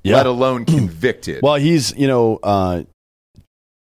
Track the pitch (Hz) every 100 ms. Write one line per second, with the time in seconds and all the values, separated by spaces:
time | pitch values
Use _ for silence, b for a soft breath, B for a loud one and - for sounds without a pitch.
0 | 95 120 131 123 131 123 117 156 98 80
1 | 120 - - 69 135 147 147 165 120 -
2 | 139 127 113 110 101 101 92 87 - _
3 | _ _ _ - _ _ _ _